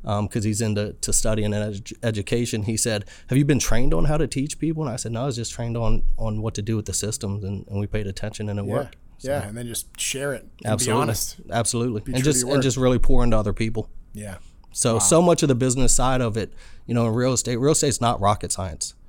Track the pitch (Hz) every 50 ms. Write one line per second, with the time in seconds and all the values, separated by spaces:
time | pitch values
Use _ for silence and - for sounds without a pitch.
0 | - - 101 101 107 98 - 120 101 110 107 110 117 107 107 101 104 104 - -
1 | - - - - - 113 110 107 104 104 104 104 104 107 104 98 - - - -
2 | - 117 107 104 98 - 131 120 120 113 - 110 101 107 110 110 - 120 110 104
3 | 107 - - - - - 127 135 147 143 156 160 - - - - - - - 160
4 | 160 143 151 151 160 - - 143 131 151 - - - 156 160 156 156 131 110 120
5 | - - 117 113 127 143 120 117 113 - - - 120 117 117 120 117 113 110 104
6 | - - - - 113 110 107 107 107 113 107 - 101 104 110 107 104 - 98 -
7 | - 101 104 - - 98 98 104 98 95 101 98 - - 101 98 101 98 - 107
8 | 104 98 92 - - 107 101 - 107 104 101 104 101 101 104 120 123 - - -
9 | - - - - - 131 139 143 123 101 107 117 123 120 113 - - - - -
10 | - - - 131 139 143 135 113 - - - - - 113 110 98 - 117 110 120
11 | 147 151 113 - - - - - - - 87 117 113 - - 117 117 123 117 107
12 | - - - 131 131 151 147 127 123 123 139 139 131 135 117 127 127 127 127 117
13 | 117 - - 120 120 120 113 107 104 104 95 - 117 110 107 110 107 - - -
14 | - - - 104 104 101 92 87 - - - - - - - - - 123 113 110
15 | - - 165 160 156 170 170 - - 147 131 113 131 131 123 135 127 120 - -
16 | 127 127 131 127 127 113 104 113 101 - - - - - - - - - 135 120
17 | 117 113 110 123 123 131 127 113 - 120 123 113 127 143 156 - - 143 107 -
18 | 120 117 117 - 101 101 107 101 - 85 - - 95 92 76 - - - - -
19 | -